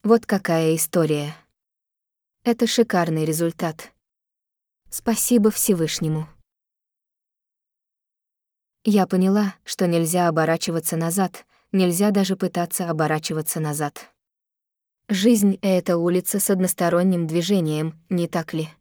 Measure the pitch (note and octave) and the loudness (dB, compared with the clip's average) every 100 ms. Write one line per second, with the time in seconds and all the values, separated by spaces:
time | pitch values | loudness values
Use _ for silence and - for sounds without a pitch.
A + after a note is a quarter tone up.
0 | G#3+ A3+ - G3 - E3 D#3+ D#3+ - F3+ | 4 2 2 -4 0 2 2 0 0 0
1 | D#3 D3 D3 D#3 _ _ _ _ _ _ | 2 0 -4 -12 _ _ _ _ _ _
2 | _ _ _ _ A#3+ A#3 A3+ - A#3 F#3 | _ _ _ _ -4 0 0 2 2 2
3 | E3 D#3+ D#3 D#3 E3+ - E3 D#3+ - _ | 0 0 -2 0 -2 -2 -6 -6 -18 _
4 | _ _ _ _ _ _ _ _ _ - | _ _ _ _ _ _ _ _ _ -6
5 | - A3 - A#3+ G#3+ - - F3+ D#3+ - | -4 -2 2 4 4 2 0 0 0 -2
6 | D#3 D#3 D#3 _ _ _ _ _ _ _ | -2 -4 -6 _ _ _ _ _ _ _
7 | _ _ _ _ _ _ _ _ _ _ | _ _ _ _ _ _ _ _ _ _
8 | _ _ _ _ _ _ _ _ A3+ G3+ | _ _ _ _ _ _ _ _ 2 2
9 | F#3 F#3 F#3+ G3+ G3+ - - - F3+ E3+ | 2 2 2 2 0 -6 -16 -2 0 2
10 | D#3+ F3+ F3 D#3+ D#3+ E3 - E3 D#3 D#3+ | 0 0 2 2 0 0 -2 -4 -4 -4
11 | E3 F3+ F#3 - - _ _ F#3+ F3+ E3+ | -2 0 -2 -4 -20 _ _ 0 2 2
12 | G#3 G3+ F#3+ F#3+ F#3 F3+ F3 - E3+ D#3 | 2 2 0 0 -2 -2 -4 -4 -4 -2
13 | D#3 D#3 D#3 D#3 D3+ - D#3 D3 D3 - | 0 -2 -2 -6 -4 -4 -4 -4 -6 -8
14 | - _ _ _ _ _ _ _ _ _ | -20 _ _ _ _ _ _ _ _ _
15 | - G3 G#3+ A3+ G3+ F#3+ G3 F3+ F3 E3+ | -6 0 2 4 2 0 0 0 0 0
16 | F3 F3+ - G3+ - F#3+ F#3 - E3+ F3 | 2 0 -2 -4 -2 0 0 0 0 2
17 | F#3 F3 E3 E3+ E3+ G3+ D#3 D3+ D#3+ D#3 | 2 0 0 -2 0 0 0 -2 -6 -8
18 | _ F3+ E3+ F3 D#3+ D#3+ D#3 - | _ -4 -2 -4 -6 -6 -8 -12